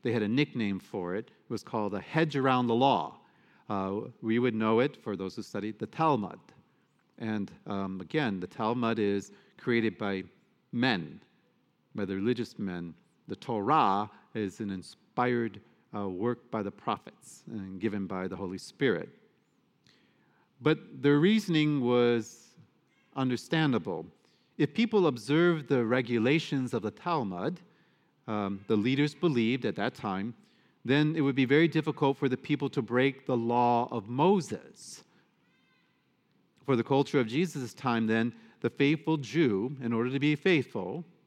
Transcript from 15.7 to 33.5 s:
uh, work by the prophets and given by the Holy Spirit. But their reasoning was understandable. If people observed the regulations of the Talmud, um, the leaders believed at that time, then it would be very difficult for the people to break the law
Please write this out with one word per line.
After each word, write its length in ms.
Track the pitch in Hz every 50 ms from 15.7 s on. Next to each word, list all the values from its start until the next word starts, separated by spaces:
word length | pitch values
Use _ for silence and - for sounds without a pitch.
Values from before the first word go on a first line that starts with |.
| _ _ _ _ -
uh, 140 | 107 101 95
work 420 | 92 90 104 120 123 - _ _
by 120 | - 110
the 80 | 101 101
prophets 720 | - - - - 107 - _ - _ _ - - - - _ -
and 300 | - 104 95 95 95 92
given 260 | 98 110 101 101 98
by 220 | 87 95 92 92 92
the 80 | 98
Holy 220 | 82 98 90 95 92
Spirit. 520 | - - _ _ 139 127 101 - - - - _ _ _ _ _ _ _ _ _ _ _ _ _ _ _ _ _ _ _ _ _ _ _ _ _ _ _ _ _
But 420 | 120 147 160 156 - - - 131
their 160 | 131 143 147 147
reasoning 640 | 160 196 220 220 208 - 165 156 151 151 147 143
was 760 | 123 120 123 123 120 120 120 117 107 - - - - - _ - - _ _ _ _ _ _ _ _ _ _
understandable. 920 | 139 131 127 123 110 - - 165 160 156 147 123 110 - 107 87 80 80 - _ _ _ _ _ _ _ _ _
If 180 | - 151 139 -
people 320 | - 233 226 220 208 180
observed 600 | 156 127 120 107 117 143 160 175 175 170 156 139 -
the 160 | 143 127 117
regulations 880 | 110 120 131 127 113 120 117 107 127 151 165 156 - 156 135 127 120
of 100 | - 113
the 80 | 95 107
Talmud, 680 | 107 - - 175 175 151 120 98 90 87 95 165 180 - - _ _ _ _ _ _ _ _ _ _ _ _
um, 340 | - 107 107 101 98 101 95 -
the 100 | - 113
leaders 380 | 104 104 127 135 135 147 147 147
believed 500 | - - 170 139 120 113 110 127 135 123
at 120 | 110 92
that 180 | - 104 117 -
time, 400 | - - 107 92 95 98 120 117 _ - _ _ _ _ _ _ _ _
then 320 | 113 135 147 151 151 160
it 60 | 165
would 120 | 143 139 131
be 100 | 131 131
very 240 | 120 139 156 170 165
difficult 480 | 143 160 143 156 143 - 151 139 139
for 120 | - 151 135
the 80 | 127
people 320 | - - - 147 131 143 135
to 120 | - 147
break 420 | 117 107 120 123 131 139 135 135 -
the 120 | - 131
law 520 | 117 117 117